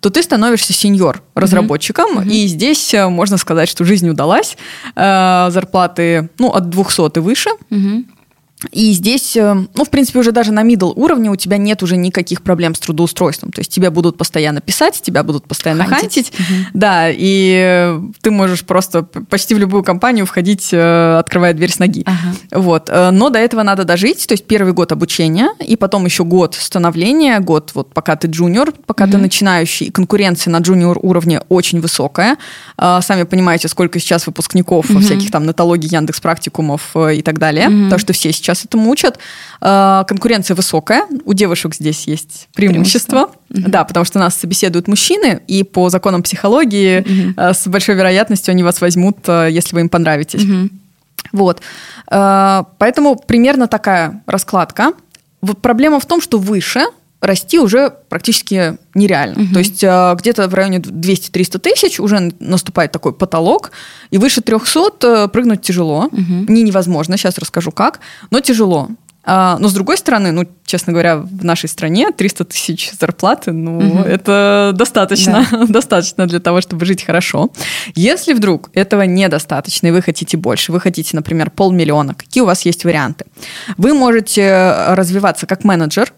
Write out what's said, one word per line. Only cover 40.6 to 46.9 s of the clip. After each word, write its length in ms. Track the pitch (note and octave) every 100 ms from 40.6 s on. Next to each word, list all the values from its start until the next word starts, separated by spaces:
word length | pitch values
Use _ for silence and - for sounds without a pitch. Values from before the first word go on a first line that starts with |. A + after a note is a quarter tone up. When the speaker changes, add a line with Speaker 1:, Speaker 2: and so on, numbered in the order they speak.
| F#3 D#3+ D#3 A#3 G4+ C#4
Speaker 1:
у 100 | -
девушек 400 | G3 G3+ E3+ E3
здесь 320 | D#3 D3+ D3+ -
есть 440 | D3+ - - -
преимущество. 580 | - F3 E3+ F#3 A3+ -
Speaker 2:
Преимущество. 180 | C4 E4 - _
Мгм. 220 | G3 F#3
Speaker 1:
Да, 120 | F#3 D#3+
потому 180 | F3+ F3
что 140 | G3+
нас 160 | F3 -
собеседуют 540 | E3+ F#3+ G3 E3+ F3
мужчины, 500 | G3+ - G4+ F4 F#3 -
и 160 | G3
по 260 | G3 - F3+
законам 320 | F3+ G3+ F#3
психологии, 800 | F3 F#3 G3+ A#3+ D4+ G3+ F#3+